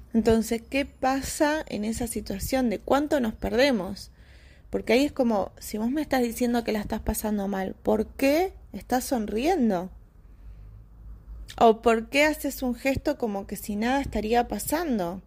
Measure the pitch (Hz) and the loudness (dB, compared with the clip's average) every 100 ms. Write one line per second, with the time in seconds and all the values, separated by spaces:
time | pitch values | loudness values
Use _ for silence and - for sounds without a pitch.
0 | - 226 220 226 214 233 - 269 277 - | -2 2 4 4 2 -4 -2 -2 -2 -2
1 | 262 269 262 - 302 311 - 208 214 226 | -2 0 -2 0 2 2 -4 -4 -4 -4
2 | 233 214 214 196 - 262 247 - - 269 | -4 -6 -6 -6 -2 0 0 -2 2 2
3 | 294 294 226 - 196 214 285 226 180 196 | 4 0 0 -2 -2 4 4 4 -2 -8
4 | - - - - - - - 196 190 233 | -14 -20 -20 -20 -20 -20 -8 -6 2 4
5 | 285 - 240 208 - - - 214 233 302 | 4 2 2 2 -2 -6 -10 -4 -2 -2
6 | 294 269 240 226 240 240 226 208 202 220 | 0 0 0 0 0 0 0 -2 -4 -4
7 | - 220 214 208 196 196 190 - - 214 | -4 -2 -2 -2 -2 -2 -4 -4 0 2
8 | 214 - 277 302 381 - - 202 - 247 | 0 0 2 4 2 -4 -16 -16 -2 -2
9 | 247 247 208 208 294 370 226 180 185 - | 0 -2 -2 0 2 2 2 2 -2 -10
10 | - - - - - - - - - - | -20 -20 -20 -20 -20 -18 -18 -20 -20 -20
11 | - - - - - - 233 220 240 226 | -18 -18 -16 -16 -12 4 6 6 4 2
12 | 226 277 302 302 285 - 254 240 269 269 | 2 2 2 2 -4 -4 -4 -2 0 0
13 | - 269 233 196 202 208 - 208 233 277 | -2 -2 -2 -4 -8 -10 -6 -2 0 0
14 | 269 220 214 233 240 208 - 302 339 226 | 0 -4 0 2 2 -4 -2 -2 0 0
15 | 170 185 | -2 -6